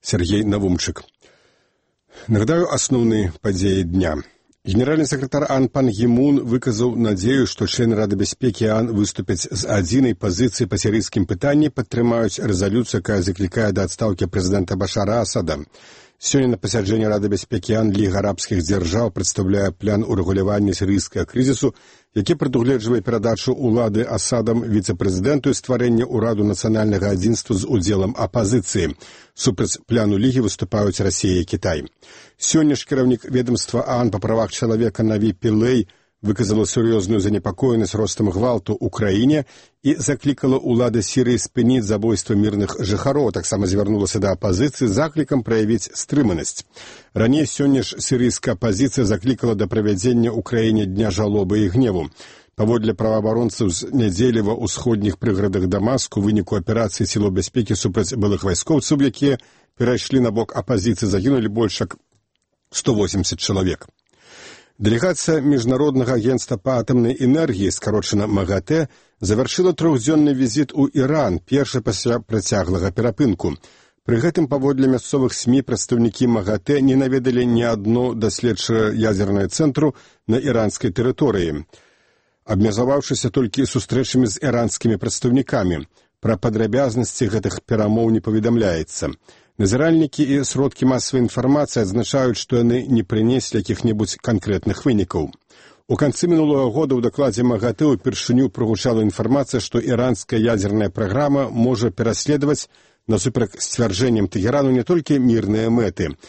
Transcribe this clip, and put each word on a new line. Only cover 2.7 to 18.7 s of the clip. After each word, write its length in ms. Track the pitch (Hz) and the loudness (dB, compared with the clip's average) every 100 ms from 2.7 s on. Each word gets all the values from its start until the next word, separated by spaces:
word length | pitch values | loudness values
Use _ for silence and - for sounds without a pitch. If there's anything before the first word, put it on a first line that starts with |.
асноўныя 600 | 135 - 131 117 110 95 - 113 | -2 0 2 2 2 0 -4 -4
падзеі 380 | 92 98 95 | 0 2 2
дня. 320 | 87 90 87 76 - _ _ _ - | 0 0 0 -2 -8 _ _ _ -2
Генеральны 400 | 98 127 156 147 | 0 2 2 0
сакратар 400 | 143 135 143 147 | -2 -2 -2 0
ан 240 | 135 131 | 0 0
Пан 240 | - 131 | 2 0
Гімун 480 | 101 120 120 139 143 | 2 2 4 4 2
выказаў 540 | 120 123 131 104 123 120 | 2 -2 -2 0 -2 0
надзею, 480 | 113 98 101 135 120 | 0 0 0 2 0
што 220 | - 98 | -2 -4
члены 260 | - 117 | 0 0
Рады 240 | 107 107 101 | 2 0 0
бяспекі 540 | 98 - 127 104 110 | -2 -2 -4 0 0
ан 160 | 107 117 107 | 0 0 0
выступяць 480 | 104 - 98 90 - | -2 -2 -4 -4 -4
з 240 | - - | -6 -2
адзінай 480 | 104 87 120 131 110 | 0 2 2 2 2
пазіцыяй 480 | 107 87 123 - 110 | -2 0 0 0 -2
па 160 | 101 | -2
сірыйскім 480 | 113 110 98 - 92 | 0 0 0 -2 -2
пытанні, 400 | 95 143 143 151 | 0 2 2 2
падтрымаюць 720 | - 120 117 120 117 113 - | 0 -6 0 2 2 0 -2
рэзалюцыю, 600 | 185 92 98 107 120 107 87 | -2 0 0 0 0 -2 0
якая 160 | 104 | 0
заклікае 500 | 90 92 95 - 110 98 | 0 -2 -2 0 0 0
да 80 | 92 | -2
адстаўкі 400 | - 110 95 95 | -2 -2 -2 -2
прэзідэнта 480 | 104 92 101 90 | -2 0 0 -2
Башара 480 | 95 95 - 101 113 | -2 -2 -2 0 0
Асада. 400 | 107 127 85 76 76 - - - - _ | -2 -2 -4 -6 -8 -18 -20 -20 -20 _
Сёння 240 | - 139 131 | -2 2 2
на 100 | 113 | 0
пасяджэнні 520 | 107 117 98 110 110 | -2 -2 0 0 0
Рады 160 | 107 104 | 0 0
бяспекі 460 | 101 - 107 - 110 | -2 -4 -6 -2 0
ан 140 | 110 | 2
Ліга 300 | 98 104 95 | 2 0 0
арабскіх 380 | 101 92 - 101 | -2 -4 -4 -4
дзяржаў 460 | 82 | 0